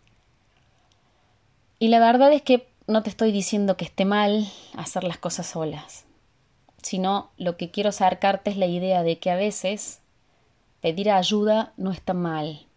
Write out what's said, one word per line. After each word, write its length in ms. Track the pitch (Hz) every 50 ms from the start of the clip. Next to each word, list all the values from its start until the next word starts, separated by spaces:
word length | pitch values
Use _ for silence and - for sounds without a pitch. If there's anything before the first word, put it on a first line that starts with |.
| _ _ _ _ _ _ _ _ _ _ _ _ _ _ _ _ _ _ _ _ _ _ _ _ _ _ _ _ _ _ _ _ _ _ _ -
Y 100 | 226 226
la 100 | 233 233
verdad 320 | 233 226 240 247 269 277
es 100 | 302 277 -
que 260 | - 254 247 - _ _ _ -
no 160 | - 214 220 214
te 60 | 214
estoy 240 | 190 - 226 220 202
diciendo 420 | 202 185 - - 208 202 196 185
que 80 | - 180
esté 220 | - - - 190
mal 420 | 196 202 208 208 202 208 214 208 196 - - - - -
hacer 260 | - 170 - - 190 185
las 140 | 175 165
cosas 300 | - - 170 - - 170
solas, 580 | - - 170 160 156 147 147 - - - - _ _ _ _ _ _ _ _ _ _ _ _ _ _ _ _
sino 480 | - - 214 185 185 190 196 202 - - _
lo 220 | - 180 175 170
que 140 | - 180 170
quiero 180 | - 208 208 208
acercarte 640 | 196 - 196 185 180 180 - 196 196 190 - 208
es 60 | 196
la 100 | 196 190
idea 360 | 175 175 175 180 185 185 180 170
de 160 | 165 165 165
que 120 | - 185
a 40 | 175
veces 640 | 180 202 214 202 - - 190 208 202 - - - - _ _ _ _ _ _ _ _ _ _ _ _ _ _ _ _
pedir 320 | - 165 160 185 196 214
ayuda 600 | 202 190 180 185 214 208 208 214 214 220 - - -
no 160 | - 185 190
está 220 | 180 - - - 180
mal. 540 | 180 175 170 160 156 151 160 151 151 - _ _